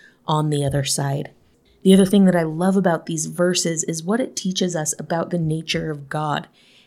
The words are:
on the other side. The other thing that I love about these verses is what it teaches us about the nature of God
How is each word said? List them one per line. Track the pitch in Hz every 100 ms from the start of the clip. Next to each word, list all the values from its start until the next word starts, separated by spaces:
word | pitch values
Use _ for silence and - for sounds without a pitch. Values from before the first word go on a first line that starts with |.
| - _
on | - 156 151
the | 147
other | 143 143
side. | 139 - 139 143 151 - _ _ _ _
The | 190
other | 190 190
thing | 202 190
that | 180
I |
love | 160 156 185 196
about | 185 165 -
these | 160 160
verses | 160 175 180 170 160
is | - 165
what | 165 233
it | 262 -
teaches | 185 185 180 175
us | 156 -
about | 151 165 165
the | 175
nature | 160 160 160 165 160
of | 147 139
God | 151 151 147 - _ _ _